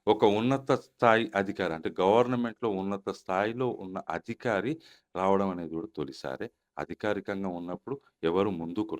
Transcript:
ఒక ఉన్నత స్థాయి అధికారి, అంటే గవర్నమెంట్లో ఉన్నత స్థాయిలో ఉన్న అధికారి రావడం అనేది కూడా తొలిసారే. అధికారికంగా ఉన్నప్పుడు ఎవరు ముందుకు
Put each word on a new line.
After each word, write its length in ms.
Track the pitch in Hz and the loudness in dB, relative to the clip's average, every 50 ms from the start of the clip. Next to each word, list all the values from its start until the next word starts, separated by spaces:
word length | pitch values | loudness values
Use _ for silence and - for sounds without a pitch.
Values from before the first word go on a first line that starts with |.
| - | 2
ఒక 180 | 104 110 110 117 | 2 4 6 6
ఉన్నత 480 | 104 101 107 117 127 135 135 135 - | 6 6 4 2 2 0 0 2 0
స్థాయి 600 | 131 117 - _ _ - 123 117 110 113 117 110 - | 0 0 -2 _ _ 4 6 6 6 6 4 0 0
అధికారి, 400 | 98 95 98 95 - 92 82 80 | 0 0 0 -2 -2 -2 -2 -2
అంటే 200 | 80 - 98 80 92 | -4 -6 -4 0 4
గవర్నమెంట్లో 680 | 90 98 107 117 120 123 127 120 120 117 110 - 120 113 | 6 6 6 6 4 4 0 -2 -4 -4 -6 -4 -4 -2
ఉన్నత 400 | 98 95 98 98 101 98 - 98 | -2 -2 -2 -4 -4 -6 -6 -8
స్థాయిలో 580 | 92 - _ - 92 95 104 110 117 127 131 120 | -10 -8 _ -4 -2 0 0 -2 -2 -2 -4 -4
ఉన్న 340 | 107 - 95 95 92 92 - - | -4 -6 -10 -10 -10 -10 -8 -6
అధికారి 680 | 82 85 - - 113 - - 120 107 92 98 131 160 - - - - _ _ _ - | -8 -8 -6 -8 -10 -6 -2 -2 -2 0 -2 -4 -6 -8 -12 -20 -20 _ _ _ -4
రావడం 340 | 90 95 95 98 95 98 95 | 0 2 4 4 4 2 0
అనేది 240 | 90 87 85 78 80 | -4 -6 -8 -8 -8
కూడా 120 | 82 85 - - | -8 -8 -8 -8
తొలిసారే. 540 | 78 73 67 65 - - 69 65 - 107 120 _ _ _ _ - 71 | -8 -10 -8 -10 -10 -10 -8 -8 -8 -10 -12 _ _ _ _ -10 -10
అధికారికంగా 720 | 76 - 101 - - 107 101 98 98 - 101 98 98 95 | -10 -10 -8 -6 -2 -2 -2 -2 -4 -6 -6 -6 -4 -6
ఉన్నప్పుడు 520 | 87 87 87 87 90 - - 120 135 - _ _ _ - 80 | -6 -8 -8 -10 -10 -10 -10 -10 -12 -12 _ _ _ -4 -2
ఎవరు 260 | 82 85 95 101 107 | 0 2 2 0 0
ముందుకు 480 | 95 82 82 85 87 104 107 - 80 | -2 -4 -6 -6 -4 -4 -4 -6 -6